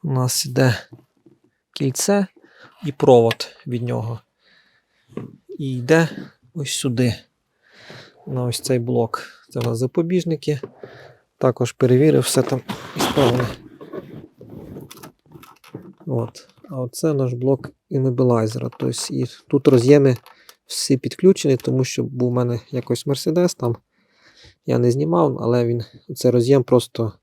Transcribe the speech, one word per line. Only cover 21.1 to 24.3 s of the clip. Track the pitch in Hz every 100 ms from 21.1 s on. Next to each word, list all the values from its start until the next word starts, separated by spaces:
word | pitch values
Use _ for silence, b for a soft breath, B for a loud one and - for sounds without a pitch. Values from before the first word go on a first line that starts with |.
| - 185 190 147 127
тому | - 131
що | 127 -
був | 120 127 123
у |
мене | 123 123 120 -
якось | 131 - 120 -
Мерседес | 139 - 160 175
там. | - 123 113 _ b b b b